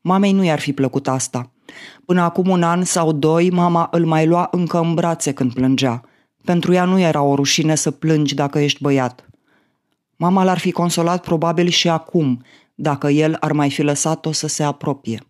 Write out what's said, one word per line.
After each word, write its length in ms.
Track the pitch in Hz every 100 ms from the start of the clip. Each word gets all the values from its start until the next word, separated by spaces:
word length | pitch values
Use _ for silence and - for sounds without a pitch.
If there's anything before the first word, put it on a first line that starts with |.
Mamei 320 | 170 190 202
nu 120 | 196
i-ar 160 | 185 147
fi 120 | 147
plăcut 360 | 139 135 139 139
asta. 440 | 131 - 127 123 _ - - - -
Până 160 | - 180
acum 280 | 170 170 190
un 140 | 180
an 220 | 170 175
sau 280 | 180 185 160
doi, 380 | 151 156 165 175
mama 380 | 180 175 170 165
îl 140 | 175 165
mai 200 | 156 160
lua 220 | 175 175
încă 280 | 185 170 170
în 160 | 170
brațe 380 | 165 170 165 -
când 200 | 139 127
plângea. 500 | 120 127 131 131 117 - _ _ _
Pentru 280 | - 175 170
ea 120 | 180
nu 140 | 180 190
era 240 | 175 151
o 120 | 143
rușine 400 | 139 143 - 156
să 160 | 156 156
plângi 440 | 143 160 156 147
dacă 240 | 139 143 151
ești 240 | 147 139
băiat. 460 | 147 139 127 120 _ _ _ _ _ _ _ _ _ _
Mama 280 | 170 190
l-ar 140 | 185 180
fi 140 | 185
consolat 500 | 175 175 170 170 180
probabil 460 | - 165 165 165 175
și 200 | 165 175
acum, 540 | 165 - 180 147 123 - - _
dacă 340 | - 151 139 147
el 260 | 147 156 160
ar 120 | 156
mai 180 | 147 143
fi 120 | 139
lăsat-o 500 | 151 147 160 160 160
să 140 | 151 156
se 160 | -
apropie. 640 | 151 139 - 139 - 110 -